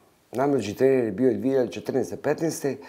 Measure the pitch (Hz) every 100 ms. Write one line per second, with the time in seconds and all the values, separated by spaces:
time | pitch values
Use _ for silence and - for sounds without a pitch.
0 | _ _ - 117 143 139 101 98 131 131
1 | 113 95 127 104 123 135 117 104 - 127
2 | 107 104 139 147 160 - 143 127